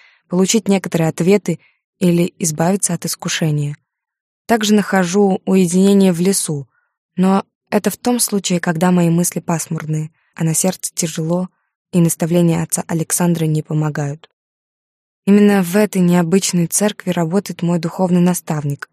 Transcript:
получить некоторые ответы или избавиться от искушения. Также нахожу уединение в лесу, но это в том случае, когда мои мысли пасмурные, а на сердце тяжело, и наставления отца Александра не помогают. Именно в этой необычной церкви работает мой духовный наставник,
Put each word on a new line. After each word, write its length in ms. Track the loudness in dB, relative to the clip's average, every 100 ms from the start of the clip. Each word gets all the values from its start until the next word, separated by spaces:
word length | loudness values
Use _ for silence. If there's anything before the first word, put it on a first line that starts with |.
| _ _ _
получить 380 | -2 2 0 2
некоторые 420 | 0 0 -2 -2
ответы 500 | 0 2 2 0 -6 _ _ _ _
или 340 | 0 2 0 -2
избавиться 560 | -6 -2 -2 0 -2 -6
от 100 | -6
искушения. 720 | -10 -8 -4 -2 -2 -4 -8 _ _ _ _ _ _ -4
Также 260 | -2 2
нахожу 720 | 2 2 0 0 2 2 0 0
уединение 640 | 2 2 4 4 6 4
в 80 | 2
лесу, 480 | 0 0 -4 -6 -8 _ _ _ _ -2
но 280 | 2 2 -2 _ _
это 220 | -2 -2
в 60 | -4
том 220 | -4 -2
случае, 400 | -2 -4 -2 -2
когда 300 | -2 0 2
мои 220 | 4 4
мысли 300 | 2 0 -4
пасмурные, 680 | -6 -6 -6 -8 -6 -6 -6 -14 _
а 100 | -4
на 120 | -2 0
сердце 360 | -2 -4 -8 -6
тяжело, 540 | -6 -4 -4 -2 -4 -10 _ _ _
и 100 | 2
наставления 640 | 2 0 0 2 2 0
отца 200 | -2 -6 -6
Александра 580 | -6 -4 -2 0 0 0
не 160 | -2
помогают. 680 | -2 -2 -2 -4 -6 -8 -16 _ _ _ _ _ _ _ _ _ 2
Именно 340 | 4 6 4
в 140 | 2 0
этой 260 | 0 2
необычной 640 | 2 2 2 0 0 -2 -2
церкви 460 | 0 -2 -4 -6
работает 500 | -4 -2 -2 -4 -6
мой 160 | -2 -2
духовный 440 | -4 -2 0 2
наставник, 680 | 2 0 -4 -6 -6 -8 -12